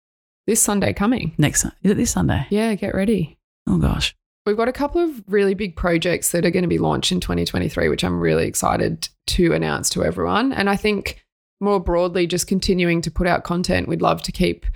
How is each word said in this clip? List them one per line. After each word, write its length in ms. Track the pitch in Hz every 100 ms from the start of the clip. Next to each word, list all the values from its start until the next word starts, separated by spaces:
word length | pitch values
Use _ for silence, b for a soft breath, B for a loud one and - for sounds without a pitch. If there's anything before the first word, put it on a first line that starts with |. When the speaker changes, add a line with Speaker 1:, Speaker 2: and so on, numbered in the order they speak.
| _ _ _ _ -
Speaker 1:
This 140 | 226
Sunday 320 | - 208 196
coming. 420 | 196 202 262 160 -
Speaker 2:
Next 240 | 143 -
Sun-, 100 | - -
is 100 | 190
it 40 | 220
this 140 | 233
Sunday? 360 | - 160 - 139
Speaker 1:
Yeah, 240 | 208 226
get 200 | 202 202
ready. 440 | 190 202 196 160 - _ _ -
Speaker 2:
Oh, 120 | 87
gosh. 360 | 67 - - - _ _
Speaker 1:
We've 140 | 208 208
got 100 | 233
a 40 |
couple 280 | 254 285 349
of 240 | 339 254 190
really 280 | 202 196
big 200 | 196 202
projects 580 | - 180 170 175 165 -
that 120 | 175
are 60 | 175
gonna 180 | 180 175
be 80 | 165
launched 340 | 160 151 -
in 80 | 180
twenty 260 | - 175 170
twenty-three, 420 | - 165 - -
which 160 | -
I'm 160 | 185 170
really 260 | 165 - -
excited 600 | - - - - 160 - _ -
to 260 | - 170
announce 340 | - - 147 -
to 140 | -
everyone. 480 | - 175 85 196 262
And 160 | - 196
I 80 | 196
think 480 | 214 202 - - _ _ _ _
more 180 | 202 196
broadly, 460 | 180 170 180 180 170
just 200 | 175 -
continuing 540 | 190 - 180 175 170
to 100 | 165
put 160 | - 175
out 180 | -
content. 440 | - 175 180 185 -
We'd 140 | 165
love 180 | 165 165
to 80 | -
keep 340 | - 175 - -